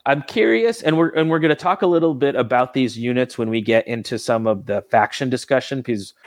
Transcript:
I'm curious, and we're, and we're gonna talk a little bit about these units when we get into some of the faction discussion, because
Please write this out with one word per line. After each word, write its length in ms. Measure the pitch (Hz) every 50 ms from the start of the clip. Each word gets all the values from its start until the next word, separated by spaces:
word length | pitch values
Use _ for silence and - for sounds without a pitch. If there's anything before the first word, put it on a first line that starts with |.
| -
I'm 160 | 135 139 147
curious, 580 | 143 - - - 220 - 226 226 226 226 233 -
and 160 | - 151 160
we're, 120 | 160 165 160
and 200 | - 160 160 160
we're 120 | 160 160
gonna 160 | 160 156 151
talk 260 | - - 180 190 -
a 60 | 208 180
little 260 | 175 165 165 165 151
bit 220 | 127 143 143 -
about 360 | 131 120 110 127 123 127 127
these 240 | - 139 131 117 107
units 400 | 113 117 123 123 123 127 123 -
when 140 | - 117 110
we 100 | 113 113
get 240 | 107 113 113 113 - -
into 280 | 117 117 104 - 123
some 300 | 104 - - 117 113 113
of 200 | 113 107 98 101
the 160 | 98 101 101
faction 460 | - _ - 113 104 - - - 139 127
discussion, 520 | 123 123 - - 117 107 - - 139 135
because 340 | 120 - 117 101 98 - - _ -